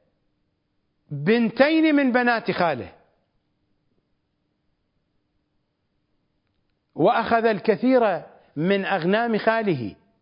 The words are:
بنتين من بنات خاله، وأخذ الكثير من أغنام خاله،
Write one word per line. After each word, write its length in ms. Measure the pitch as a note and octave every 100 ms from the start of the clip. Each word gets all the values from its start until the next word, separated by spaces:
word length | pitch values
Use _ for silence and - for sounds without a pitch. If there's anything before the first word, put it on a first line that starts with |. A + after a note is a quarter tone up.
| _ _ _ _ _ _ _ _ _ _ _
بنتين 840 | D3 D3+ A#3 A3+ - C#4 D#4+ D#4+ C#4+
من 160 | C4+
بنات 400 | A#3+ A#3+ A3+ -
خاله، 420 | E3+ F3 C3 F#2 - _ _ _ _ _ _ _ _ _ _ _ _ _ _ _ _ _ _ _ _ _ _ _ _ _ _ _ _ _ _ _ _ _ _ _ _ _ _ _ -
وأخذ 500 | E3+ A3+ A3+ A#3 A3+
الكثير 800 | G#3 - G3+ B3 C4 A3+ E3 - - _ -
من 300 | E3 G3 F3+
أغنام 520 | F#3 E3 G#3 A#3 G#3
خاله، 580 | A3+ A3+ G#3+ D3+ G#2 - _ _